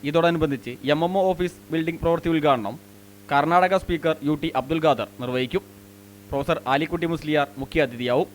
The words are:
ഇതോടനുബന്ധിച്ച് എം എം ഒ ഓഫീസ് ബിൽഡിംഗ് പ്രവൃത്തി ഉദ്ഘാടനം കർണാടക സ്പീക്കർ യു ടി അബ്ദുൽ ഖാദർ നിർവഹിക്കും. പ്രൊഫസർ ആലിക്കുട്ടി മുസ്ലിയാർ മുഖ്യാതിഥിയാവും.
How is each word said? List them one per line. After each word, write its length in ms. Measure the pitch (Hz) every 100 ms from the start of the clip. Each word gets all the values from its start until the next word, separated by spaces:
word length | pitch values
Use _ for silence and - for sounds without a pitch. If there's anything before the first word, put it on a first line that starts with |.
| 143
ഇതോടനുബന്ധിച്ച് 640 | 160 170 170 156 135 120 123 131
എം 80 | 147 170
എം 60 | 190
ഒ 40 | 190
ഓഫീസ് 280 | 175 180 - -
ബിൽഡിംഗ് 280 | 160 165 165
പ്രവൃത്തി 280 | 165 170 170
ഉദ്ഘാടനം 420 | 160 147 131 101 151 - - - - -
കർണാടക 460 | 143 151 175 180 190
സ്പീക്കർ 320 | - 170 160 156 143
യു 60 | 151
ടി 80 | 165 131
അബ്ദുൽ 200 | 131 165 156
ഖാദർ 200 | 123 101 -
നിർവഹിക്കും. 420 | 123 127 127 185 - - - - - - -
പ്രൊഫസർ 280 | 139 139 160 123
ആലിക്കുട്ടി 360 | 139 160 170 170
മുസ്ലിയാർ 340 | 165 151 151 143 -
മുഖ്യാതിഥിയാവും. 680 | 135 160 139 120 123 123 190